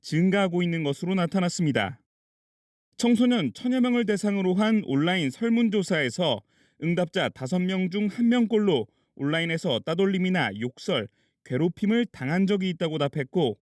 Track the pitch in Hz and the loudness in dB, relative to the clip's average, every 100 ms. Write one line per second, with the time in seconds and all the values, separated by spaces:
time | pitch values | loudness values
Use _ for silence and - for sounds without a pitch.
0 | - 151 185 196 190 170 175 165 147 143 | -4 0 2 2 0 0 -2 -2 -4 -4
1 | 170 190 170 190 180 - 160 117 98 - | -2 -2 0 0 -2 0 0 0 -2 -6
2 | _ _ _ _ _ _ _ _ _ _ | _ _ _ _ _ _ _ _ _ _
3 | 233 233 247 247 139 - 254 254 247 240 | 2 4 4 2 -2 -4 -4 0 0 0
4 | 220 208 208 202 185 180 214 214 - 135 | 0 0 0 0 0 2 2 2 2 0
5 | 160 185 143 - 233 226 226 202 180 165 | 2 2 0 -2 0 2 2 2 0 0
6 | 131 - 170 107 _ _ _ _ 160 170 | 0 0 0 0 _ _ _ _ -2 0
7 | 175 185 131 - 131 180 180 190 185 196 | 0 0 -2 -4 -4 -2 0 -2 -2 -2
8 | 214 190 240 247 220 226 202 147 107 _ | -2 0 2 2 2 2 2 0 -2 _
9 | _ - 139 160 170 165 180 117 - 170 | _ -6 -2 -2 -2 -2 -2 -2 -2 0
10 | 196 190 185 185 120 98 123 - - 151 | 2 2 0 0 0 -2 -8 -8 -4 -4
11 | 98 _ _ _ - 127 170 - 202 233 | -4 _ _ _ -6 -2 -2 0 0 0
12 | 240 - 131 170 190 202 185 165 165 151 | 0 -6 -4 0 0 0 -2 -4 -4 -2
13 | 143 156 127 185 139 104 | -2 -4 -4 0 0 -2